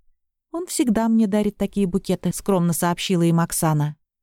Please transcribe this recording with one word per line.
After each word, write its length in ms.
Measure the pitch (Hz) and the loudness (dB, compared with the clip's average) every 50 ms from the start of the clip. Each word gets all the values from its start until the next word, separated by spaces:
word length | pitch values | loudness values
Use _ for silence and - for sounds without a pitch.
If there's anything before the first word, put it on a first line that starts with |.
| _ _ _ _ _ _ _ _ _ _ 330 | _ _ _ _ _ _ _ _ _ _ -10
«Он 140 | 339 359 - | -8 -8 -4
всегда 400 | - - 294 240 202 226 226 226 | -4 -2 0 2 2 2 2 2
мне 180 | 226 226 220 | 4 2 2
дарит 300 | 196 214 208 208 208 - | 2 2 0 0 -2 -2
такие 280 | - 202 196 - 202 196 175 | -4 -6 -4 -2 -2 -2 0
букеты», 440 | 196 185 - - 180 - - 175 | -2 -4 -2 -2 -4 -2 -2 -4
скромно 400 | - - - - 196 180 170 170 | -4 -4 -2 0 0 2 2 0
сообщила 500 | 160 - 185 170 175 - - - 185 170 | 0 0 0 -2 -2 -2 -2 -2 0 2
им 180 | 170 170 165 165 | 2 2 2 2
Оксана. 560 | 170 175 - - 175 156 151 147 147 151 151 - _ _ _ _ | 0 -2 -2 -2 0 0 2 0 0 -2 -6 -12 _ _ _ _